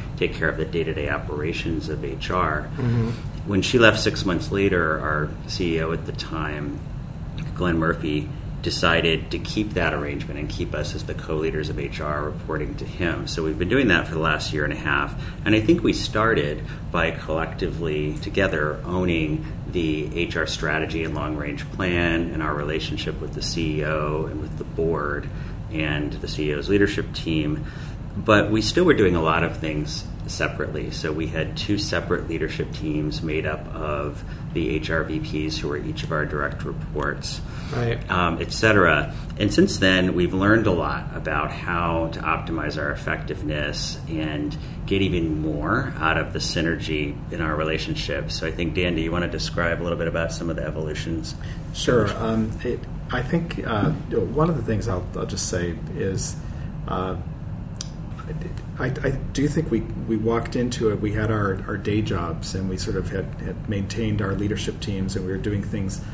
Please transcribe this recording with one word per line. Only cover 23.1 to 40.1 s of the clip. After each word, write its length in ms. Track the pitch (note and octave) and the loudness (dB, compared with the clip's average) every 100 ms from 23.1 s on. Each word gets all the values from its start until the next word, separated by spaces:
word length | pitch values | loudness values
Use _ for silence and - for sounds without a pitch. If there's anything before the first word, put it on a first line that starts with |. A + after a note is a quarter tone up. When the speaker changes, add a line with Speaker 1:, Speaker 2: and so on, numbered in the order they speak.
| D2+ | -4
Speaker 1:
with 140 | - | -6
the 80 | - | -4
C 380 | - E2+ D#2+ D2+ | -4 0 0 0
E 40 | |
O 440 | D2+ D#2 D2+ D2+ D#2 | 0 0 0 0 -2
and 100 | D2+ | -4
with 160 | D2+ - | -6 -6
the 60 | |
board 640 | - - E2 D2+ D2 C#2+ - - - - - | -6 0 0 0 0 -2 -4 -6 -6 -8 -6
and 400 | D#2 D2+ D2 D2 | -2 0 0 -2
the 160 | - - | -4 -4
C 220 | - D2+ | -2 0
E 40 | |
O's 140 | D2 C#2+ | 0 2
leadership 440 | G2+ G2+ - - | 6 6 2 -4
team. 520 | - E2 D#2 D2 D2+ - - - - - G2+ | -4 0 2 2 -2 -4 -8 -8 -8 -6 -2
But 360 | G2+ G#2 G2 | 6 6 6
we 100 | A2 | 2
still 220 | G#2+ E3 | 4 4
were 100 | F3+ | 6
doing 220 | A2+ F#2+ E2+ | 8 6 6
a 60 | |
lot 200 | D#2+ E2 | 4 4
of 140 | E2 - | 2 0
things 480 | D#2 D2+ D2+ - - - - | -2 -2 -2 -4 -8 -8 -6
separately. 640 | - D2+ - D2 D2+ - | -2 -2 0 -4 -2 -4
So 180 | - D#2+ | -4 -2
we 140 | D2+ D#2 | 0 -2
had 300 | D#2+ D#2 - | -2 -2 -2
two 220 | - G2+ | 0 0
separate 500 | - F2 F2 F2 - | 2 -2 0 -2 0
leadership 440 | D#2+ D#2 - - | -2 -2 -2 -4
teams 500 | - D#2 D2+ D2+ - | -2 -2 0 0 -2
made 220 | D#2+ D2+ | -2 -2
up 220 | D#2 D2+ - | -2 -4 -6
of 480 | D#2 D2+ D2 D2 - - - - | -6 -4 -2 -4 -6 -8 -8 -4
the 140 | - D2+ D#2 | -2 0 0
H 120 | - | 0
R 120 | D#2+ | 0
V 160 | D#2 D#2 D#2 D2+ D#2 | 0 -2 -2 -2 -2
Ps 100 | - | -2
who 140 | D2+ | -2
are 40 | D2 | -2
each 280 | - - | -4 -4
of 80 | - | -2
our 120 | D#2 D2+ | 0 0
direct 360 | D2+ C#2+ C#2+ | 0 -2 -2
reports, 800 | D#2 A1 - D2 C#2+ C#2 - - - - - | -6 -4 -4 -2 -2 -2 -6 -6 -6 -6 -4
Speaker 2:
Right. 240 | A#2 A#2+ - - | -2 0 -2 0
Speaker 1:
um, 300 | F2+ E2+ E2 | 2 2 0
et 120 | E2+ | -2
cetera. 600 | - A2+ G#2 E2+ D2+ D2+ - - - | 4 6 8 8 6 2 -4 -6 0
And 140 | G2+ | 2
since 260 | E3 G3 - | 6 4 6
then, 360 | F#2+ F#2 F2+ | 6 6 4